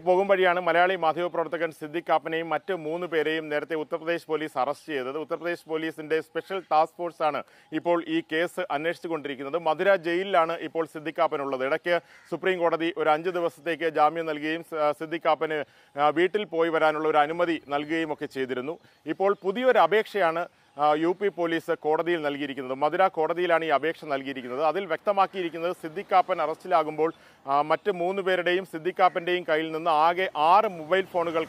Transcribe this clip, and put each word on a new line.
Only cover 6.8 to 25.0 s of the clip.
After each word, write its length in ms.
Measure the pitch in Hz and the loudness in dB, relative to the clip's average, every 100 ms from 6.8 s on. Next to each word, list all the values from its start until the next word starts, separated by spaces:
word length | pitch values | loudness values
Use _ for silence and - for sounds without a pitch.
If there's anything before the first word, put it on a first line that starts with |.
| 160 - | 2 -2
ഫോഴ്സാണ് 440 | 175 - 156 143 - _ - 156 | -8 -2 -2 -2 -8 _ -8 -4
ഇപ്പോൾ 240 | 165 170 156 160 | 0 0 0 -4
ഈ 60 | 160 | -2
കേസ് 340 | 160 170 - 180 143 | -2 -2 -4 -4 -2
അന്വേഷിച്ചുകൊണ്ടിരിക്കുന്നത്. 800 | 160 170 175 160 143 135 139 160 165 | -2 -4 -6 -6 -6 -8 -6 -2 -2
മധുര 280 | 156 190 196 | 0 2 2
ജയിലിലാണ് 600 | 160 170 196 185 165 165 151 | 2 -2 2 2 2 -2 -6
ഇപ്പോൾ 180 | 165 160 | -4 -6
സിദ്ദിഖ് 260 | 160 151 156 | -6 -8 0
കാപ്പൻ 200 | 160 151 139 | 0 0 -4
ഉള്ളത്. 180 | 135 131 | -2 -2
ഇടയ്ക്ക് 280 | 156 175 170 - - - | -2 0 -2 -2 -20 -10
സുപ്രീം 300 | 165 185 185 | -4 -2 2
കോടതി 300 | 170 160 165 160 | 0 0 -2 0
ഒരു 120 | 151 156 | 2 2
അഞ്ച് 140 | 175 180 | 0 -2
ദിവസത്തേക്ക് 500 | 170 - 147 156 165 | -4 -4 -6 -2 -2
ജാമ്യം 360 | 156 151 165 160 | 2 2 2 -4
നൽകുകയും, 320 | 147 151 160 | -4 -4 -4
സ-, 300 | 165 160 151 147 | -6 -2 0 0
സിദ്ദിഖ് 260 | 160 165 165 | -6 -2 0
കാപ്പന്, 320 | 151 156 151 139 _ _ 143 | 2 0 -4 -6 _ _ 0
ആ, 100 | 147 151 | 2 4
വീട്ടിൽ 220 | 180 208 196 165 | 2 0 -2 0
പോയി 140 | 165 | 2
വരാനുള്ള 400 | 160 156 151 156 | 4 2 2 2
ഒരു 40 | 151 147 | 4 2
അനുമതി 360 | 170 175 156 - | 2 0 -2 -4
നൽകുകയും 460 | 143 151 165 160 | -4 -2 -4 -4
ഒക്കെ 120 | 143 147 135 | -6 -8 -6
ചെയ്തിരുന്നു. 420 | 131 123 131 170 _ _ 151 | -4 -4 -6 -10 _ _ -8
ഇപ്പോൾ 280 | - 190 202 | -2 0 0
പുതിയൊരു 340 | 185 202 254 220 165 | -4 0 2 4 6
അപേക്ഷയാണ്, 560 | 208 214 208 170 165 175 _ _ - | 4 0 0 0 0 -6 _ _ 0
ആ, 40 | 151 151 | 2 4
യു 60 | 165 185 | 2 0
പി 60 | 202 160 | -2 -2
പോലീസ് 340 | 170 165 160 160 151 | -2 -2 -4 -4 0
കോടതിയിൽ 360 | 160 165 170 | 0 0 0
നൽകിയിരിക്കുന്നത്. 560 | 147 143 143 131 127 135 | -2 -4 -6 -6 -6 -2
മധുര 240 | 151 175 190 170 | 0 2 2 2
കോടതിയിലാണ് 500 | 156 170 180 165 160 | -2 0 2 2 2
ഈ 60 | 139 | 0
അപേക്ഷ 280 | 156 160 151 | 0 -6 -6
നൽകിയിരിക്കുന്നത്. 500 | 139 135 135 123 127 156 | -6 -6 -8 -8 -2 0
അതിൽ 140 | 165 190 | -2 -4
വ്യക്തമാക്കിയിരിക്കുന്നത് 800 | 156 | -4